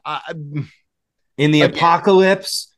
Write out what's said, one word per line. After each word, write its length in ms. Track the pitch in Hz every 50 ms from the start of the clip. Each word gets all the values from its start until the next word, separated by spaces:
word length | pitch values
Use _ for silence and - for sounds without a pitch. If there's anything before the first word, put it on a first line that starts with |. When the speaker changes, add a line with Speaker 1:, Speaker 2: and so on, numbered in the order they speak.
| -
Speaker 1:
I, 160 | 151 151 - - 147
I 60 | 170 160 147 143 147 147 117 - _ _ _ _ _ _ _ _ _ _ _ _ _ -
Speaker 2:
In 140 | 147 151
the 100 | 156 151
Speaker 1:
again 160 | 147 - - -
Speaker 2:
apocalypse, 1000 | 170 170 170 170 - 208 190 185 190 190 196 190 - - - - - - _